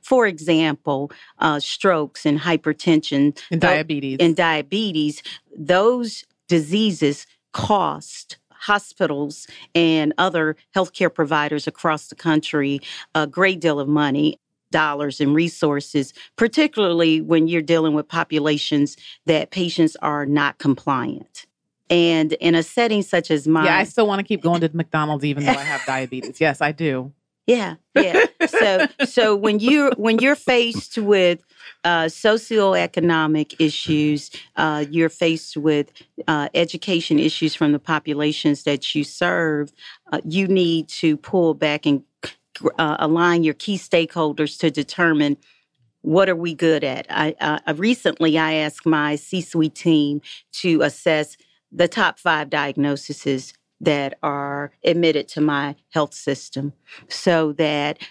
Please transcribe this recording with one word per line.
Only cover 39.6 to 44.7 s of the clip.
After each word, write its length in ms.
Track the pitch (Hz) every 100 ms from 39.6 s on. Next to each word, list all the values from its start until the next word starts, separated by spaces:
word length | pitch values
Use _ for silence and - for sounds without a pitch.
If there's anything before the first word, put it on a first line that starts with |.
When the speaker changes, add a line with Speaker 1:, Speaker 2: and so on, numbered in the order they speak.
| 147 _ - - _
Speaker 1:
uh, 80 | 156
you 240 | 156 175 190
need 400 | 190 175 165 156
to 300 | - 160 151
pull 360 | - 180 165
back 320 | 143 151 151 151
and, 180 | 139 - _ - - _ - 151 -
uh, 160 | 156 -
align 440 | 151 165 175 170
your 120 | 156 147
key 220 | - 190
stakeholders 800 | - 170 160 170 156 147 151 -
to 120 | 165